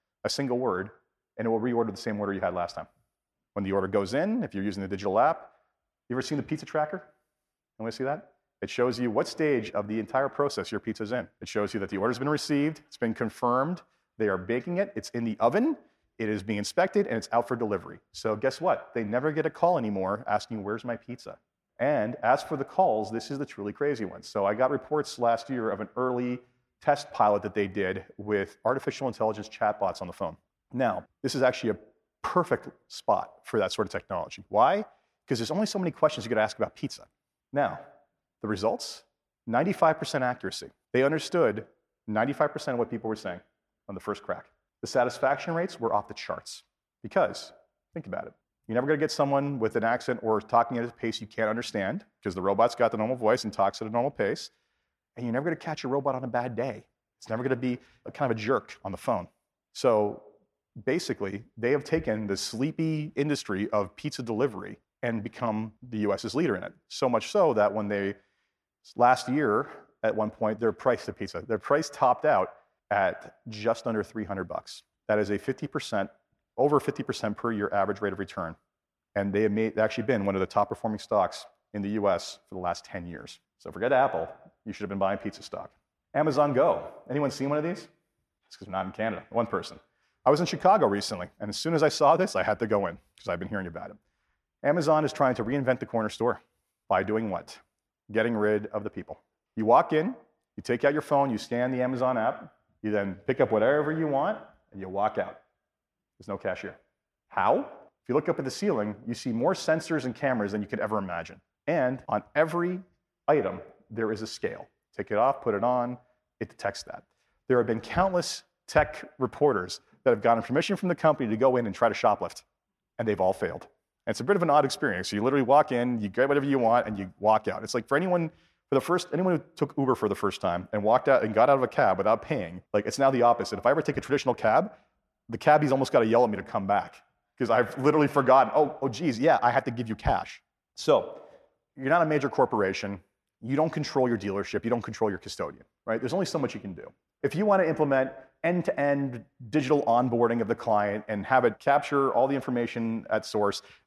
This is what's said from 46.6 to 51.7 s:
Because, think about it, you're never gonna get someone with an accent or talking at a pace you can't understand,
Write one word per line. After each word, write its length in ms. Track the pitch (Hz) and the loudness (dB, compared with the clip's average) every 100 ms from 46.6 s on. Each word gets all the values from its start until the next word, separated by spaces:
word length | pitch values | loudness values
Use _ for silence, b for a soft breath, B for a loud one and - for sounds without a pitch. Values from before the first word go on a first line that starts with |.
| _ _ _ _ | _ _ _ _
Because, 500 | 110 196 117 - - - _ _ _ | -4 0 0 0 -14 -20 _ _ _
think 140 | 170 98 | -14 -10
about 200 | 87 - | -10 -10
it, 80 | - _ _ - | -14 _ _ -4
you're 100 | 113 | 0
never 100 | 135 | 2
gonna 120 | 151 | 2
get 120 | 151 | 0
someone 480 | - 143 139 143 139 | 0 2 2 0 0
with 160 | 110 120 | 0 0
an 60 | |
accent 380 | 113 120 - 120 | 0 0 -2 -4
or 180 | 110 107 | 0 0
talking 380 | 107 120 117 120 | 2 2 2 0
at 60 | |
a 80 | 117 | -6
pace 280 | - 117 - | -6 -6 -6
you 60 | 107 | -8
can't 240 | - 110 | -2 -2
understand, 560 | 113 120 | -2 -4